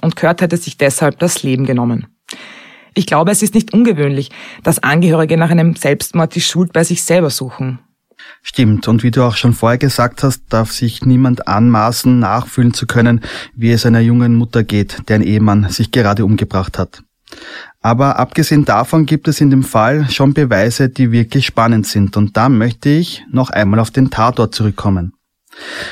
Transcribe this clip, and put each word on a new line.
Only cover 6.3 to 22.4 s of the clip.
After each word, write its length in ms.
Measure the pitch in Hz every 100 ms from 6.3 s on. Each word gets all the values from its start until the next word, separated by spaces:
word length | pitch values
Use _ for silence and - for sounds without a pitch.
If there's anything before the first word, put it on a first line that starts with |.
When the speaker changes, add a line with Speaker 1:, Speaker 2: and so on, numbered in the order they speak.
Speaker 1:
die 80 | 175
Schuld 320 | - 165 175
bei 100 | 160
sich 180 | 165 175
selber 280 | - 175 156
suchen. 480 | - 131 - 131 127 _ _ _ _ - -
Speaker 2:
Stimmt. 460 | - - 117 107 -
Und 140 | 113
wie 80 | 123
du 120 | 120
auch 140 | 123 110
schon 180 | 123
vorher 240 | 117 113 123
gesagt 440 | 143 - 123 -
hast, 200 | 139 - -
darf 200 | 110 110
sich 320 | - 117 -
niemand 460 | 131 127 131 123 -
anmaßen, 680 | 98 120 113 110 117 131 123
nachfühlen 560 | 101 110 120 - 120
zu 120 | 117 117
können, 360 | 120 117 117 - - - -
wie 160 | 113
es 140 | 117 120
einer 140 | 117
jungen 340 | 117 120 120 117
Mutter 280 | 117 120
geht, 440 | 104 104 101 - -
deren 140 | 107
Ehemann 480 | 95 104 107 101 101
sich 220 | - 113
gerade 340 | 131 104 101 104
umgebracht 520 | 107 107 95 95 -
hat. 240 | 90 - _ _ _ - - - - _
Aber 380 | 113 120 139 -
abgesehen 480 | 160 - 151 151 135
davon 400 | 104 127 160 147
gibt 220 | 156 -
es 120 | 147
in 80 | 143
dem 140 | 135
Fall 480 | 131 113 110 147 143
schon 240 | - 139
Beweise, 560 | 143 139 101 110 - 131
die 200 | 131 123
wirklich 360 | 117 113 139 131
spannend 400 | - 113 113 101
sind. 320 | 104 98 104
Und 180 | 104
da 140 | 110